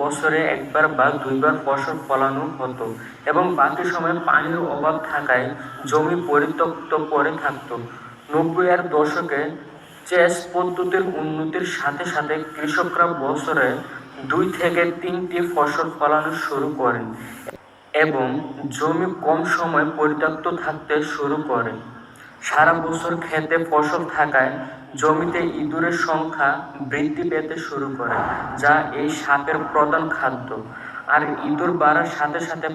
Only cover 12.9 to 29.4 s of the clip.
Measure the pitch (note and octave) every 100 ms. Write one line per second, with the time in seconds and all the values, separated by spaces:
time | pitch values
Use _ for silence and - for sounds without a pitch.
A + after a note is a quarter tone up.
12.9 | - E3+ D3+ C3+ D3+ D#3 D3 B2+ C3+ -
13.9 | - - - C3+ D#3+ F#3 E3 F3 E3+ F3
14.9 | - F#3 F3+ F3+ F3 E3+ D3+ D3 - E3
15.9 | - D3 D3+ D#3 D#3+ - G#3+ D3+ C3+ B2+
16.9 | A#2 A2 A2+ - - - - - - -
17.9 | D3+ D#3 C#3 B2+ C#3 - - C#3+ - D#3
18.9 | E3 F#3 - D3 D#3+ E3+ E3 E3 D3+ D3
19.9 | D3+ D3+ D3+ D#3+ D#3+ F3 E3+ - D3+ -
20.9 | D3 D3+ - C#3+ D3+ D3 A#2+ A2+ A2 -
21.9 | - - - - - - D3+ D#3+ E3 D#3+
22.9 | E3 E3+ E3+ - D#3 D#3 E3 E3 D3+ D3+
23.9 | E3 D#3+ - D3 C#3 C3 C#3+ - - -
24.9 | C#3+ D3+ D#3 E3+ F3 E3+ D3+ D3+ D#3+ E3+
25.9 | E3+ - D#3 D#3+ D#3+ C#3 D3+ - C#3+ C3+
26.9 | C#3+ D3+ D3+ F3 D#3 D#3 E3 - C#3 C#3
27.9 | C3 A#2 A#2 - - - - C#3+ D3+ D3+
28.9 | C#3 D3 D#3 - C#3+